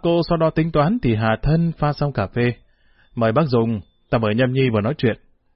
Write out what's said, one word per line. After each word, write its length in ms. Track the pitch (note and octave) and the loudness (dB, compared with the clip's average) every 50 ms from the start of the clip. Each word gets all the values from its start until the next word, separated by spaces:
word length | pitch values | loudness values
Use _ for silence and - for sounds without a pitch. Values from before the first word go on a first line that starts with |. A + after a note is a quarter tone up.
| - | 0
cô 180 | E3+ E3+ E3+ D#3+ - | 0 0 0 0 0
so 80 | F3 | 0
đo 140 | D#3+ D#3+ D#3+ | 0 0 0
tính 220 | - - D#3+ E3 D#3+ | 0 0 -2 0 0
toán 260 | D3+ C#3+ E3+ A3+ B3 - | 2 2 2 0 0 0
thì 120 | B2+ A2+ | 0 0
Hà 220 | G#2+ A2+ A2 A2 - - | 0 0 0 -2 0 0
Thân 300 | C#3 D#3 E3 E3+ E3 D#3+ - | 0 2 2 2 0 -2 -2
pha 140 | D3+ D3 C#3+ | -2 -2 -2
xong 200 | - D3 C#3+ C3 | -2 -4 -4 -2
cà 140 | - G2 | -4 -4
phê. 260 | F2+ - A#2+ A#2+ B2 A#2 - - _ _ _ _ _ _ _ _ _ - | -4 -2 -2 -2 -2 -2 -4 -10 _ _ _ _ _ _ _ _ _ -4
"Mời 180 | B2 A#2 A2+ A2+ | -2 0 2 2
bác 120 | C#3 E3 | 2 0
dùng, 340 | C#3 B2 A#2+ A2+ A#2 A#2 G#2 - - _ _ _ _ | 2 2 0 0 0 -2 -6 -8 -12 _ _ _ _
ta 80 | - B2 | -2 -2
mời 160 | A2 G#2 G#2+ | 0 0 0
Nhâm 180 | A#2 C3 B2+ B2+ | 0 0 0 0
Nhi 180 | C3+ C3+ B2+ | 0 0 0
vừa 100 | A2 G#2+ | 0 0
nói 140 | G2 A#2 D#3 - | 0 -2 -2 0
chuyện." 200 | - A2+ G#2+ - _ _ _ _ _ _ _ | 0 -2 -2 -2 _ _ _ _ _ _ _